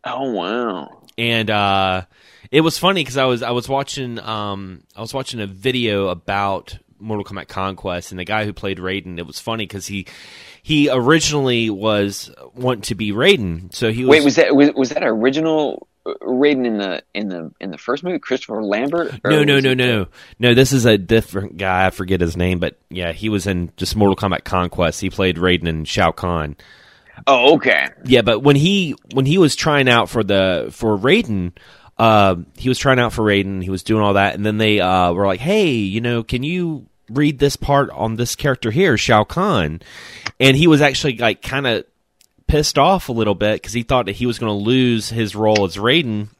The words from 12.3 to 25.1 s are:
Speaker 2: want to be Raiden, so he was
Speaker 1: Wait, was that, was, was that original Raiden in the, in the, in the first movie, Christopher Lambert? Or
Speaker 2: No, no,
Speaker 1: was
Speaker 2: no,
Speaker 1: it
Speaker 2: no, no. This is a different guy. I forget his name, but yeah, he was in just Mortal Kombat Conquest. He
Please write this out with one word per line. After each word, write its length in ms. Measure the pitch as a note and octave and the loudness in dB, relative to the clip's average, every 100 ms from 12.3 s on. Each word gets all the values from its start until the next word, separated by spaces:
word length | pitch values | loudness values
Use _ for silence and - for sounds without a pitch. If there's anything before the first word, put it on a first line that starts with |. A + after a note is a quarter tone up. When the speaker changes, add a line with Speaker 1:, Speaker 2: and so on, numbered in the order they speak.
| - B1 | -20 -20
Speaker 2:
want 300 | B2 B2+ A#2 | -6 -4 -4
to 100 | G2+ | -6
be 180 | G2 G#2 | -4 -4
Raiden, 640 | G2+ E3+ F#3+ F#2+ E2 F2+ | 2 2 2 0 -6 -10
so 180 | - A2+ | -4 -2
he 120 | A2 | 0
was 60 | B2+ D3+ | 4 6
Speaker 1:
Wait, 60 | |
was 120 | C#3+ D#3 | 6 4
that, 180 | - C#3 | 4 6
was, 160 | D3 | 4
was 140 | C#3 B2+ | 2 -2
that 120 | D3 | 0
original 840 | D#3 A2 B2 C#3+ D#3+ D#3 C#3 - - _ - | -2 2 0 0 0 0 -2 -6 -14 _ -12
Raiden 580 | - - B2+ D3 C3+ A#2+ | -10 -4 0 2 2 -2
in 120 | G#2 | -2
the, 240 | G2 E2+ _ | -4 -6 _
in 140 | G2 G#2 | -8 -8
the, 240 | F2+ D#2+ _ | -8 -12 _
in 100 | F#2+ | -14
the 80 | - | -10
first 240 | - C#3+ | -6 -6
movie, 140 | F3 F3+ | -4 -8
Christopher 440 | - B2+ - A2 | -4 -6 -6 -8
Lambert? 560 | G#2 G#2 C#3 E3+ E3 - | -4 -2 -2 -2 -4 -6
Or 60 | G2+ | 0
Speaker 2:
No, 120 | D3+ | 2
no, 120 | D3 C#3 | 2 2
Speaker 1:
was 80 | |
Speaker 2:
no, 60 | C3+ | 2
Speaker 1:
it 20 | B2+ | 0
Speaker 2:
no, 300 | B2+ A2 F#2 - - - | 0 0 -4 -10 -20 0
no. 160 | A#2+ | 4
This 180 | A#2+ C3 | 6 4
is 120 | C3+ A#2 | 4 4
a 100 | G#2+ | 2
different 600 | F2 A2+ - G2 G2 E2+ | 4 0 0 -8 -8 -6
guy. 280 | F#2+ F#2 F#2 | -2 2 2
I 40 | |
forget 300 | - F#2 F#2 | 0 -2 0
his 160 | E2+ F2 | 0 0
name, 220 | F2+ F2+ | -2 0
but 180 | E2+ - _ | -4 -8 _
yeah, 220 | F2+ E2+ | -8 -8
he 160 | D#2 G#2+ | -6 -4
was 180 | G2+ F#2+ | -2 -2
in 260 | F2+ F2 - | -4 -4 -6
just 200 | F#2+ G#2+ | -6 2
Mortal 200 | G2+ F#2 | 4 4
Kombat 280 | G2+ F2 | -2 -2
Conquest. 560 | - F#2 F2+ - E2+ - | -2 -2 -2 0 -2 -2
He 100 | F#2+ | -8